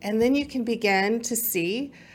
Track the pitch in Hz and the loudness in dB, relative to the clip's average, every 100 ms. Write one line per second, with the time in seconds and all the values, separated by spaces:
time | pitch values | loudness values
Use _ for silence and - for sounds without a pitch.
0 | 202 220 240 277 285 262 233 226 208 190 | -4 2 4 2 0 -4 -2 0 2 2
1 | 196 233 233 226 - 185 170 220 277 - | 2 0 -2 -4 -2 -2 -2 -2 -6 -12
2 | - | -20